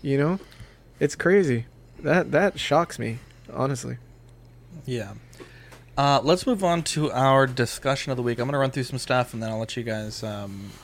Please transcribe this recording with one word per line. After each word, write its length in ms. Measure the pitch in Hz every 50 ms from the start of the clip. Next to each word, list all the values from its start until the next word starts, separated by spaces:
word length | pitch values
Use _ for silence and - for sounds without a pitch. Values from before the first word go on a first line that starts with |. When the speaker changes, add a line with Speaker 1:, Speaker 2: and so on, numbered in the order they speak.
Speaker 1:
you 160 | - 143 139
know? 220 | 139 143 156 185 196 - - - - - - - - - - - -
It's 160 | - 147 -
crazy. 500 | - - 170 185 202 185 143 123 117 117 - - - - - - -
That, 300 | 156 147 151 185 165 - 147
that 260 | 151 190 196 - -
shocks 400 | - - 143 156 170 - - -
me, 200 | 117 113 113 120 - - - - - - -
honestly. 440 | - 131 135 143 123 - 123 120 120 - - - - - - - - - - - - - - - 160 -
Speaker 2:
Yeah. 280 | 127 127 117 104 98 104 - - - - - - - - - - - - - - - -
Uh, 220 | - 139 143 139 135 117
let's 220 | 143 180 180 -
move 180 | 262 247 196 196
on 200 | 175 170 170 156
to 280 | - - 151 151 139
our 360 | - 123 131 135 135 135 135
discussion 640 | 131 127 127 120 113 - - - 139 139 135 - -
of 60 | 131
the 60 | 123 120
week. 160 | 120 117 117
I'm 80 | 120
gonna 100 | 131 147 139
run 120 | 135 131
through 120 | 131 143 123
some 160 | 123 - 127
stuff, 340 | - - 131 127 123 - -
and 80 | 113
then 80 | 113 110
I'll 100 | 110 110
let 180 | 113 - -
you 60 | 123 113
guys, 400 | 117 110 107 107 107 107 - -
um, 480 | 110 104 104 101 101 98 98 101 101 - -